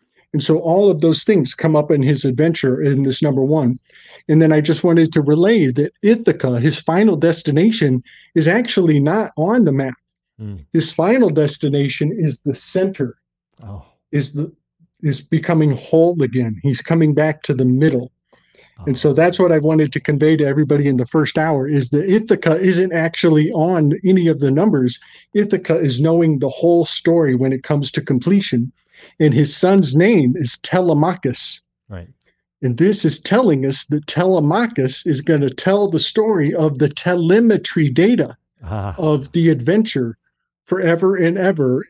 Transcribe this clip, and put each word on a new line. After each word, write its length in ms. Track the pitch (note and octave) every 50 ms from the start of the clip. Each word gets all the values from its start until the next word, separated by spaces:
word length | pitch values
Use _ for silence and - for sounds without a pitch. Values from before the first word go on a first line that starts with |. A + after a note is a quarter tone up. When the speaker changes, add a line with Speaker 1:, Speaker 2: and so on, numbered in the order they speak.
| _ _ _ _ _ _
Speaker 1:
And 100 | - D3+
so 160 | - - D#3 E3
all 300 | E3+ E3 E3+ G3 G#3 G3+
of 100 | E3+ D3
those 220 | E3+ E3 D#3 - -
things 300 | - G#3+ E3+ - - -
come 220 | - - D#3+ D#3
up 140 | D3 D3+ -
in 120 | D#3+ C#3+
his 220 | C3 C#3+ D3 B2 -
adventure 560 | C3+ B2 C3 D#3 E3 E3 - - C3 B2+ D#3
in 220 | D#3 C#3 C#3 C3+
this 180 | C#3 C3+ B2+ -
number 200 | D3+ D3 C3 C3+ C3
one. 340 | C#3 D#3 D#3+ C3+ A#2+ B2+ - _ _ _ - - - - - _ -
And 120 | D3+ D#3+
then 120 | D#3+ D#3
I 80 | D#3 D3+
just 200 | D3 E3 D#3 - -
wanted 280 | F3 E3 E3 D#3+ D#3+
to 80 | - D#3+
relay 460 | C#3 C#3+ D3+ E3 F3+ G#3 A#3 G#3 D3+ B2+
that 200 | B2 C#3 D3 - - _
Ithaca, 560 | - G#3 A3+ A3 A#3 - - - - B2+ B2 A#2
his 200 | A#2+ D3+ - -
final 360 | - - E3 F#3+ A3 G#3+ F3
destination, 840 | D3 D#3+ E3+ E3 - - D#3 C3+ D3+ F#3+ A3+ A3 - D#3 C#3 C3 B2+ - _ - - _ _ -
is 140 | E3 D3 E3
actually 500 | F#3 A#3+ A#3+ - - A#3 F#3 E3 D3+ C#3+
not 320 | C#3 D3+ F#3 A3 G#3 - -
on 280 | D3+ D#3+ F#3+ A#3 B3+ G3+
the 80 | D3+
map. 220 | C#3 C3+ C3+ C3 B2+ - _ _ _ _ _ _ _ -
Speaker 2:
Mm. 240 | A2 G#2 G2+ E2+ D2 _
Speaker 1:
His 180 | - E3 D#3+ -
final 380 | - - E3 G3 A#3+ C4 A#3 F3
destination 840 | D3 D#3+ D3+ D3 - - D#3 C#3 C#3 C#3+ C#3+ C3+ - - D3 D#3 G#3+
is 240 | G#3+ D#3+ D3 A#2+ -
the 120 | - C#3+ C3+
center, 640 | - - - - F#3 F#3+ G3 F#3+ - C3+ A#2 - _ _ _ _ _ _ _ _ _
Speaker 2:
Oh. 220 | A#2 G2 G2+ F2 - _ _ _ _ _
Speaker 1:
is 220 | - D3 C3 -
the, 180 | D3 C#3+ D#3 - - _ _ _ _ _ _ _ _ _
is 180 | - D3 C3+ -
becoming 520 | - - E3 D#3 - - E3+ D#3 D3+ D3
whole 500 | C3 A#2+ - - E3 E3 E3 F3 F3 D#3+
again. 360 | C3+ A#2+ A2 B2+ A#2+ A2+ G#2+ F2
He's 180 | - C#3 A#2+ -
coming 320 | - - E3 E3 D#3+ D3+ C#3
back 280 | D3 D#3 D#3 D3+ -
to 120 | - - C#3+
the 100 | B2 B2+
middle. 440 | B2+ B2+ C3+ D#3 D#3+ C3+ B2 B2 - _ _ _ _ _ _ _ _ _ _ _ _ _ - -
And 120 | C#3+ C3 -
so 120 | - D3+
Speaker 2:
Oh. 20 |
Speaker 1:
that's 260 | C3+ D#3 E3 F3 F3 -
what 140 | F3+ E3+
I 60 | D#3+ D#3
wanted 340 | C#3+ D#3 D#3 D#3 D3+ C3+
to 80 | - C#3
convey 360 | - - D3 C3+ D3+ D#3 E3 D#3
to 80 | D3
everybody 400 | C#3 C#3 D3+ D3 B2 D3 C#3+ C#3 C#3+
in 80 | C3
the 100 | B2 B2
first 300 | - - D#3+ D3 - -
hour, 320 | D#3+ D#3 E3 D3+ C3+ C3 D3
is 220 | D3+ C#3 B2 A#2+
that 180 | D3 D3 F#3 G3
Ithaca 500 | F#3+ A3 A3 - G3 F#3 - E3 D#3 F#3
isn't 340 | F#3+ F#3 F3+ F3 F#3+ F#3
actually 580 | E3+ E3 D#3+ E3 E3 - - E3 D#3 D3+ D3+ E3+
on 400 | - D#3+ D#3 F3+ F#3 E3 D3+ C#3+ - - -
any 240 | F3+ F#3+ F#3 E3+ E3
of 120 | D3+ C3
the 100 | C#3+ C3+
numbers. 480 | C3+ D3+ G3+ A3 D#3 C#3 B2+ B2 - - _ - - - _ _ -
Ithaca 420 | G#3 G#3 G#3 G3 - - - D#3+ E3
is 220 | D#3+ C#3 A#2+ A#2+
knowing 380 | D3+ D#3+ E3 E3+ E3 D#3+ D3+ B2+
the 100 | C#3 C3
whole 360 | - - E3 E3+ E3+ E3+ D#3+
story 480 | - - - - E3+ E3+ E3+ D#3+ C3+ B2+
when 180 | B2 C3+ C3
it 100 | C3 C3
comes 280 | - - D3+ C#3+ C3+ -
to 80 | - D3+
completion. 720 | - - C#3 B2 - E3+ G3+ G3+ G3 - - A#2 B2 C3+ - _ _ _ _ - - - _ -
And 120 | D#3 D3 A#2
his 200 | C#3 C#3+ C#3+ -
son's 380 | - F3+ F3+ G3+ G3 E3+ C3 C3
name 400 | D#3 F3+ A3 A#3+ E3+ C3 B2 C#3+
is 220 | F3+ C#3 A#2+ - -
Telemachus. 1040 | - - - F#3 F#3 E3+ D3+ D3 D3+ F3+ F3 - - C3 A#2 - - - - - _ _ _ _ _ -
Speaker 2:
Right. 200 | G2+ F2 F2 - _ _ _ _ _ _ _ _ _ _
Speaker 1:
And 160 | - B2+ A#2+ A#2+
this 260 | E3+ G3+ G3+ - -
is 140 | D#3+ - -
telling 460 | - - G3 A#3+ C4 F#3+ D3+ C3 C3+
us 180 | C3+ C3+ - -
that 200 | - D3 D3+ D3+
Telemachus 960 | - - E3 F3+ F#3+ F#3 E3 D3 D3 E3+ A3 A#3+ A3+ - D3 B2+ C3 - - -
is 140 | F3 C#3+ C3
gonna 300 | D3 E3+ D#3+ D3 C#3+ B2+
tell 380 | - - - F#3 G3 G#3 G3+ F3
the 120 | E3 D#3
story 540 | - - - G#3+ G#3+ A3 G#3 E3+ C#3+ D3+ -
of 240 | - D#3 D#3 C#3+ C3
the 100 | D#3 C#3+
telemetry 1000 | - - - F3 F3+ F3 E3 E3 G3 A3+ A#3+ A3+ G#3 E3+ - - - E3+ D3+ C3+
data 460 | B2 D3+ F3+ A3+ B3 F#3 C3+ - - _ _ _ _ _ -
Speaker 2:
Ah. 300 | E2+ G#2+ G#2 G2 G2+ -
Speaker 1:
of 360 | - E3 D#3 D3+ C3+ C3+ -
the 160 | - E3+ E3 E3
adventure 640 | D#3 B2 A#2 D3 F#3+ A3 A3 - - C#3 B2 A2+ A2+ _ _ _ _ _ _ _ _ _ _
forever 500 | - F3+ F#3+ F#3 E3 E3+ E3 F#3+ F#3 G3+
and 200 | F3+ E3 E3+ D#3+
ever 480 | D3+ E3 G3 F3+ D#3 C#3 B2+ B2+ - -